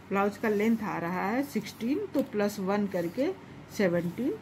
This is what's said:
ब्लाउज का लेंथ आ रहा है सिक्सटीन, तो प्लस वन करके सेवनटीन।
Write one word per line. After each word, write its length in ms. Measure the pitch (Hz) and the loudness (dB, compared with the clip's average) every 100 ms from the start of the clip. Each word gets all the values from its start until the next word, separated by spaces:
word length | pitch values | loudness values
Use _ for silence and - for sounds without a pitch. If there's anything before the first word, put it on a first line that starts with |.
ब्लाउज 340 | - 196 202 202 | 0 2 2 2
का 120 | 226 | 0
लेंथ 320 | 202 220 226 | 2 4 2
आ 140 | 214 160 | 0 -2
रहा 220 | 170 180 185 | -2 -2 0
है 160 | 240 | 0
सिक्सटीन, 640 | 285 220 - - 226 311 415 | -2 -4 -6 -6 -2 -2 0
तो 140 | 294 | -2
प्लस 340 | - 208 208 208 | 0 0 0 0
वन 240 | 190 202 202 | 0 0 0
करके 400 | 185 170 208 302 381 - - - | 0 -2 0 0 -2 -12 -18 -14
सेवनटीन। 600 | - 196 175 170 175 262 440 | 2 4 4 0 -2 -2 -2